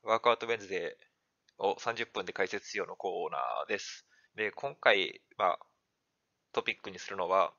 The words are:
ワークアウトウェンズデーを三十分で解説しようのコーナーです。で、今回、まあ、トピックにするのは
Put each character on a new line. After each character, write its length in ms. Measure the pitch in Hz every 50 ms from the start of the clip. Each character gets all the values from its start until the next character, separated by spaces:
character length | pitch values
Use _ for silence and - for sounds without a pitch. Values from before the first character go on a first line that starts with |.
| _
ワ 140 | 110 110
ー 40 | 113
ク 100 | - 123
ア 20 | 117
ウ 60 | -
ト 80 | 113
ウ 20 | 113
ェ 80 | 117
ン 40 | 110
ズ 60 | 101
デ 300 | 92 95 90 82 82 - _ - _ _ _ _ _ _ _ _ _ _ _
ー 40 | -
を 160 | 98 - -
三 160 | - 117 113
十 120 | 117 117
分 180 | - _ 110 95
で 80 | 90 98
解 160 | - 98 92
説 220 | - 101 - -
し 80 | - 104
よ 60 | 92
う 20 |
の 100 | 85 87
コ 300 | _ - 98 90 90 87
ー 40 | 78
ナ 60 | - 71 64 62 57 - 73
ー 20 | -
で 100 | 101 98
す。 280 | - - - - _ _ _ _ _ _ _
で、 160 | - 107 104
今 240 | - - - 139 147
回、 460 | _ - - 110 98 92 67 - - _ _ _
ま 80 | - 101
あ、 140 | 92 - - - _ _ _ _ _ _ _ _ _ _ _ _ _ _ _ _ _ _
ト 80 | 120 -
ピ 100 | 117 107
ッ 80 | -
ク 80 | _ 107
に 100 | 92 90
す 120 | - -
る 80 | 101 98
の 100 | 90 85
は 240 | 92 98 92 - -